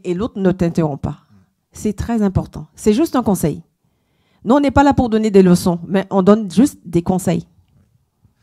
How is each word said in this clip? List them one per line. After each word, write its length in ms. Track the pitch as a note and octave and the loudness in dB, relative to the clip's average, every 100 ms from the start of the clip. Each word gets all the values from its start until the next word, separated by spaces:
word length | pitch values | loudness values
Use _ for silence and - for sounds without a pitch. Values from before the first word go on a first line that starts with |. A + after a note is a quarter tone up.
| F#3+ | -6
et 80 | |
l'autre 260 | F3 A#3 - | -6 -6 -2
ne 120 | F#3+ | -2
t'interrompt 500 | F#3 E3+ E3 D#3+ C#3 | 0 -2 -2 -2 -4
pas. 160 | - - _ G2 _ _ _ | -8 -10 _ _ _ _ _
C'est 200 | - G#3+ | -8 -6
très 280 | G3+ - A#3 | -6 -4 -2
important. 460 | G3+ F#3+ D#3 - D#3 | -2 -2 -4 -8 -16
C'est 200 | - - | -4 0
juste 220 | G#3+ D#4+ C#4 | 2 0 0
un 40 | |
conseil. 420 | A3+ F3+ D#3+ E3 - _ _ _ _ _ _ _ - | -2 -2 -2 -6 -12 _ _ _ _ _ _ _ 0
Nous, 100 | C#4+ | 2
on 40 | |
n'est 100 | C#4+ | 2
pas 120 | B3+ | 2
là 100 | C#4+ | 2
pour 160 | C4+ B3+ | 2 0
donner 200 | A3 A3 | 0 2
des 140 | G3 | 4
leçons, 360 | F#3 F3 F3+ E3+ E3+ | 6 4 2 -4 -4
mais 200 | F#3+ F#3+ | -4 -2
on 120 | G3 | 0
donne 260 | F#3 G#3+ G#3 | 4 2 2
juste 300 | D#3 C#4+ - - | 0 0 -2 -6
des 180 | E3+ | -4
conseils. 420 | E3+ F#3 F#3+ E3+ - _ _ _ _ _ _ _ _ _ | -2 -2 -2 -4 -6 _ _ _ _ _ _ _ _ _